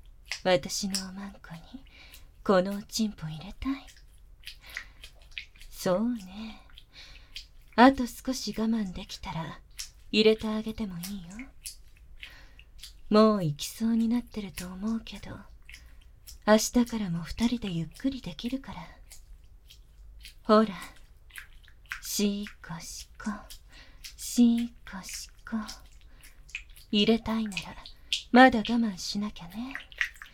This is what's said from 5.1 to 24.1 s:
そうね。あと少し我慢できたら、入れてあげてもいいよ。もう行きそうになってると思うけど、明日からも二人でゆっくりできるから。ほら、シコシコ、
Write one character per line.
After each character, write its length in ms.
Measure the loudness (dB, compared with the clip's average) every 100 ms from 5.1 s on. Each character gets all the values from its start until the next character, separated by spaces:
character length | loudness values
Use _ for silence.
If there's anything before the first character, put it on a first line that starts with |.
| -20 -16 -14 -14 -18 -18
そ 280 | -4 0 2
う 160 | 2
ね。 480 | -2 -6 -12 -12 -14 -18 -20 -20 -20 -20 -20 -16 -16 -16 -20 -2
あ 180 | 8 8
と 140 | 8 -2
少 260 | -4 -6
し 220 | -4 -4 -2
我 80 |
慢 300 | 0 0 -2
で 100 | -6
き 140 | -10 -12
た 160 | -8
ら、 260 | -8 -8 -12 -16 -12 -12 -14 -2
入 140 | 6
れ 100 | 6
て 140 | 6 2
あ 140 | -2
げ 100 | -4
て 140 | -6 -6
も 100 | -6
い 40 |
い 140 | -8 -10 -10
よ。 180 | -12 -14 -14 -16 -16 -20 -20 -20 -16 -16 -18 -20 -20 -20 -18 -18 -12 4
も 280 | 8 8 6
う 80 |
行 100 | 0
き 120 | -2 -6
そ 200 | -2 2
う 80 |
に 140 | 2 4
な 100 | 2
っ 40 |
て 200 | -2 -8
る 80 | -8
と 160 | -10 -10
思 300 | -6 -4 -4
う 40 |
け 200 | -6 -14
ど、 100 | -12 -14 -16 -20 -20 -20 -20 -20 -20 -20 -20 -2
明 120 | 6 6
日 160 | 6 2 2
か 120 | 0
ら 100 | -2
も 140 | -4
二 240 | -4 0 0
人 120 | 0
で 100 | -2
ゆ 140 | -4
っ 40 | -4 -2
く 140 | -4
り 100 | -2
で 140 | -8
き 160 | -6 -6
る 80 | -6
か 140 | -8
ら。 80 | -12 -14 -18 -20 -20 -20 -20 -20 -20 -20 -20 -20 -20 -20 -18 -20 -6
ほ 220 | 6 6
ら、 100 | 6 0 -12 -16 -20 -20 -18 -18 -18 -20 -20 -20 -14 -10
シ 460 | -6 0 0 0 -8 -12 -12
コ 80 | -12
シ 260 | -12 -14 -16 -10
コ、 140 | -8 -6 -10 -18 -18 -20 -20 -18 -18